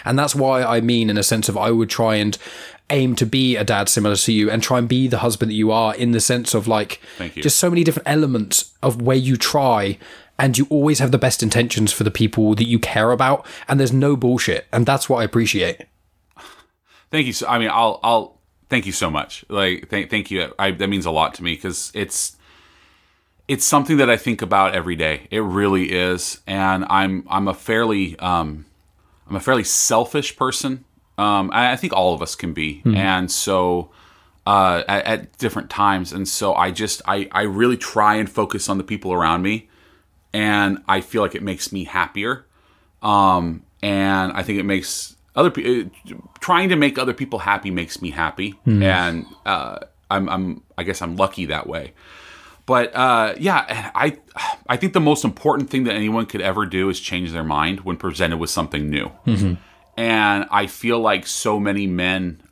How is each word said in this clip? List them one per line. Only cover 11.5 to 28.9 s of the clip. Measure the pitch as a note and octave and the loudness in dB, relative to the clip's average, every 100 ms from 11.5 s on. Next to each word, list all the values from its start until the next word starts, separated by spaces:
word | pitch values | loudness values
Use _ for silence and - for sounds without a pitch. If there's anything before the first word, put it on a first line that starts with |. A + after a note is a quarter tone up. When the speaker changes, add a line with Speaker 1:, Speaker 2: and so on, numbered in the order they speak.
| A#2 A#2+ - G#2+ | 2 2 0 0
Speaker 1:
for | - | 0
the | G#2+ | -2
people | - A2 - G#2+ | 2 0 4 4
that | G#2+ A#2+ | 4 2
you | A#2 | 0
care | - - A2+ | 0 2 2
about. | B2 C3 C#3 - - - | 2 2 0 -4 -14 -2
And | C3+ | 2
there's | C3 | 4
no | C3 C#3+ | 4 2
bullshit. | C3+ B2 B2+ - - - | 2 2 2 0 -2 -2
And | A2+ A#2 | 0 2
that's | C3+ - | 2 0
what | B2 | 0
I | |
appreciate. | A2+ A#2+ A2 G#2 F2+ E2+ - _ _ _ _ - - - _ _ _ _ _ | 0 0 0 0 -2 -4 -14 _ _ _ _ -20 -20 -20 _ _ _ _ _
Speaker 2:
Thank | D#3 B2+ | -2 0
you. | |
So, | - - | -2 0
I | A#2+ | 2
mean, | A2 | 2
I'll, | A2+ A2+ - | 2 2 2
I'll, | A#2 A2+ - _ _ _ _ | 2 2 0 _ _ _ _
thank | B2+ G2+ | -4 -2
you | |
so | F2 F2 | -4 -2
much. | D2+ - - - | -2 -4 -10 -6
Like, | G2+ F#2+ F2+ - | 0 0 -2 -4
thank, | G#2 F2+ | -6 -4
thank | A2 F#2+ | -4 -4
you. | F#2 E2 - | -4 -4 -2
I, | G2 | -2
that | F2 G2 | 0 -2
means | G2+ E2+ | -2 0
a | |
lot | D#2+ D#2 | 0 0
to | - | -2
me | F2 D#2+ | -6 -6
'cause | F#2+ E2+ - | -6 -8 -8
it's, | - G2 - - - _ _ _ _ _ _ _ _ _ _ - | -8 -6 -6 -8 -10 _ _ _ _ _ _ _ _ _ _ -6
it's | C#3 | -2
something | - D3+ C3+ C#3+ | 2 2 4 4
that | B2 | 4
I | A2+ | 2
think | - A2 | 0 -4
about | F#2 G2 F#2+ | 0 2 2
every | F#2 E2+ E2 | 0 -4 -2
day. | D#2+ D2 - | -2 -2 -4
It | G#2+ | -4
really | G#2 F#2 G2+ F#2+ F2+ | -2 0 2 2 2
is. | F2+ F2+ F2+ - - - | 0 0 -2 -6 -10 -8
And | G2 F#2+ F#2+ F#2 | -2 0 0 2
I'm, | G2 G2 F#2+ - | 2 2 -2 -4
I'm | G2 G2 | -2 -2
a | |
fairly, | F#2 - A2+ A2+ G2+ F2+ E2+ | -2 -2 0 2 0 -2 -4
um, | F2+ F2 D#2 D2+ D2+ _ _ | -2 -2 -2 -8 -16 _ _